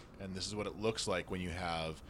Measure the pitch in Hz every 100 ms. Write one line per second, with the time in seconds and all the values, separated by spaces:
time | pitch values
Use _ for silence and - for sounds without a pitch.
0 | - - 98 92 92 104 101 82 110 113
1 | - 92 80 92 90 85 90 82 80 78